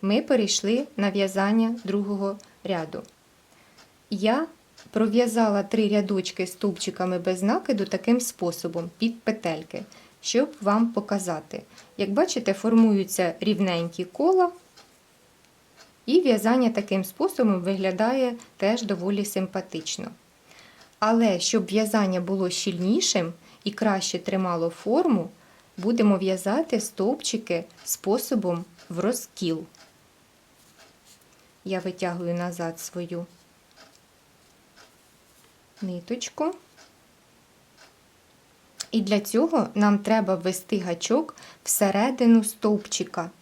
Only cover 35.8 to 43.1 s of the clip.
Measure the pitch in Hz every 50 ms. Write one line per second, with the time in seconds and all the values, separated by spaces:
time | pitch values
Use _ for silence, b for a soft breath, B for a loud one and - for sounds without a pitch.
35.8 | - 190 180 175 175 - 240 247 - - - - 302 320 370 - - _ _ _
36.8 | - _ _ _ _ _ _ _ _ _ _ _ _ _ _ _ _ _ _ _
37.8 | - - _ _ _ _ _ _ _ _ _ _ _ _ _ _ _ _ _ _
38.8 | - - - 226 208 196 208 202 208 - - 226 285 330 330 294 202 - - 208
39.8 | 208 208 208 202 202 - 220 220 214 190 190 175 170 185 185 185 - _ - 196
40.8 | 175 180 170 170 - - 226 277 320 - - B B B B B _ - - -
41.8 | 208 196 190 196 214 262 262 254 - 233 233 226 214 214 - - - 214 208 202
42.8 | 208 - - - 185 -